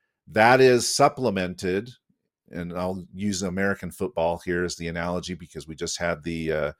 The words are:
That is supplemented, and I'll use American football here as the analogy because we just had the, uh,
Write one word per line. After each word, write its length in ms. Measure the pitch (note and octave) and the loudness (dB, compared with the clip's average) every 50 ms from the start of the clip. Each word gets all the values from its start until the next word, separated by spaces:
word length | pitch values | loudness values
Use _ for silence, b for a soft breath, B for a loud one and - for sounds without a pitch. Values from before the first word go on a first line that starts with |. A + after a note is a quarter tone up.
| _ _ _ _ _ - | _ _ _ _ _ -2
That 320 | D#2+ G#2+ A2 A#2 B2+ C3 | 2 6 8 8 8 8
is 280 | C3 B2+ B2+ A#2+ A2 - | 8 8 6 6 2 0
supplemented, 1000 | - - C#3+ D3 C#3+ - B2+ A#2 G2 G2 F#2 F2+ F2+ - - F#2 F2+ G2 A2+ B2 B2+ _ _ _ _ _ _ _ _ _ _ _ | 2 4 4 2 2 2 -2 -2 0 0 -2 -4 -4 -4 -2 -2 -2 -2 -4 -6 -12 _ _ _ _ _ _ _ _ _ _ _
and 260 | - - F2 F2 F2 | -12 -10 -10 -8 -6
I'll 280 | F2+ F2+ F#2 F#2+ F#2+ F2 - - | -4 -4 -4 -4 -6 -10 -14 -10
use 280 | F#2 G2+ G#2 G2 F2 G2+ | -6 -4 -4 -2 -2 -4
American 480 | F#2+ F2 F#2+ G2 G2 G2+ - - F2 | -4 -2 -2 0 -2 -2 -4 -6 -10
football 480 | - - F#2+ F2+ - - E2 E2 E2+ E2+ - | -8 -6 -6 -6 -2 -2 -2 0 -2 -2 -4
here 200 | F#2 F2 F2 F2+ | -4 -2 -2 -2
as 120 | F2 - | -4 -4
the 120 | - E2+ E2 | -6 -8 -8
analogy 460 | E2 E2+ E2+ F2 F2 F2+ D#2+ E2+ F2+ | -6 -6 -4 -4 -4 -6 -6 -8 -10
because 320 | D#2 - - - D#2+ D2 | -12 -14 -16 -16 -16 -14
we 80 | D#2+ D#2+ | -14 -12
just 240 | C#2+ E2+ E2 - - | -8 -8 -8 -6 -4
had 240 | F2 E2+ E2+ D#2 D2+ | -2 -4 -4 -4 -6
the, 300 | E2+ E2+ E2 E2 D#2 D#2 | -6 -6 -4 -2 -2 -2
uh, 200 | D2+ D2 D2 D2 | -2 -2 -4 -6